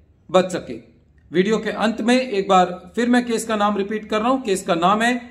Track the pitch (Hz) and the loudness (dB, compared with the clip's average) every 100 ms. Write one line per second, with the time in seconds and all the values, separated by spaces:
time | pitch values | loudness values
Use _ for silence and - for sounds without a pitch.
0 | _ _ - 175 180 170 - 117 - _ | _ _ 0 2 2 -4 -8 -14 -16 _
1 | _ _ - 156 190 220 214 - 214 226 | _ _ -4 0 2 0 -2 -2 -2 0
2 | 220 254 254 196 196 185 180 180 - - | 2 2 0 -2 2 4 4 -2 -10 -4
3 | 240 247 240 220 220 214 208 202 202 214 | 2 2 0 -4 -2 0 0 0 -4 -6
4 | - 214 226 262 240 190 - 170 175 214 | -4 -2 0 -2 -2 -2 -2 2 2 2
5 | 233 247 - | 0 -2 -6